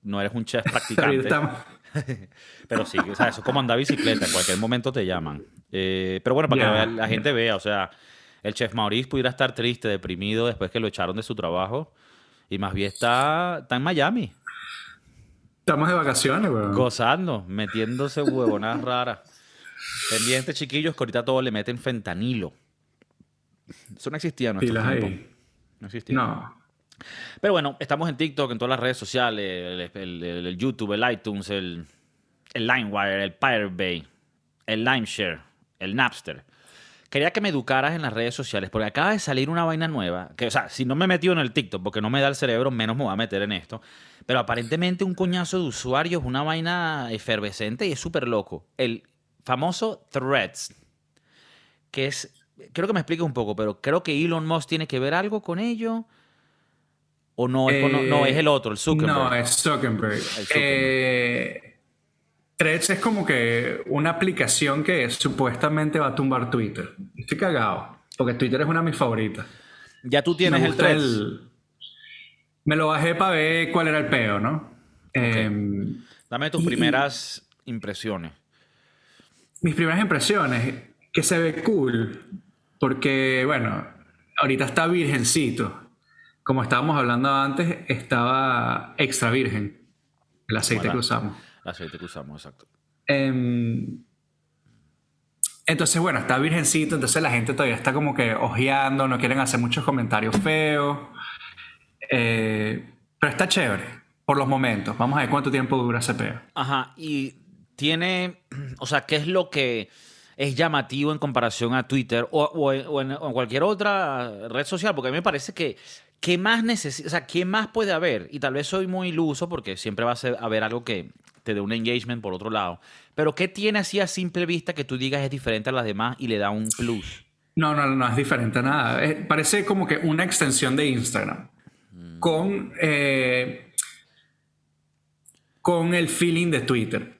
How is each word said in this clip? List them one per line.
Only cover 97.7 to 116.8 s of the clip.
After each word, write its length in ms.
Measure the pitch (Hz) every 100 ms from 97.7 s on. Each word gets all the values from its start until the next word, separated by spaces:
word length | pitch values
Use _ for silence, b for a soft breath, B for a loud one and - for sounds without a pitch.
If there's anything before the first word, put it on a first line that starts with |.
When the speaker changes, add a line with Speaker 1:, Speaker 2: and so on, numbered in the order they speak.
| 113
Speaker 2:
está 160 | 135
como 240 | 135 147 139
que 180 | 120
ojeando, 720 | 110 117 113 131 139 135 135 135
no 80 | 123
quieren 220 | 120 131
hacer 200 | 127 139
muchos 240 | 120 120
comentarios 540 | 135 135 113 107 110 107
feos. 600 | 156 156 151 147 143 143 - B B B B B B B B _ -
Eh, 800 | 127 117 113 110 110 107 - - - _ _
pero 120 | 147
está 180 | - 185
chévere, 340 | 196 135 98 - - _ _
por 140 | - 139
los 100 | 131
momentos. 500 | 135 127 107 92 107
Vamos 200 | 123 143
a 40 |
ver 80 | 127
cuánto 220 | 143 139
tiempo 240 | 135 123 135
dura 220 | 120 117
ese 140 | 120
peo. 260 | 120 107 117 - -
Speaker 1:
Ajá, 380 | 131 139 123 -
y 400 | 156 147 135 - - - - -
tiene, 680 | 143 165 175 185 180 175 _
<clears throat> 300 | 131 139 120
o 60 | 127
sea, 200 | 147 -
¿qué 120 | 156
es 100 | 147
lo 220 | 185 180
que 400 | 156 131 117 101 B B B B B
es 180 | 143 135
llamativo 560 | 165 151 107 135 147
en 80 | 151
comparación 540 | 147 127 117 - 117
a 120 | 127 127
Twitter 380 | 135 120 117 120
o, 120 | 156 151
o 260 | 165 139
en, 140 | 135 131
o 140 | 147
en, 100 | 131
o 160 | 143 156
en 60 |
cualquier 300 | 123 120 127
otra 840 | 170 208 202 202 170 131 123 101 113
red 160 | 117 143
social? 300 | 185 202 156
Porque 140 | 127
a 20 |
mí 60 | 143
me 40 |
parece 320 | 185 147 135
que, 220 | - 156 - B B B _
¿qué 160 | - 175
más 260 | 196 233
necesi-, 420 | 226 226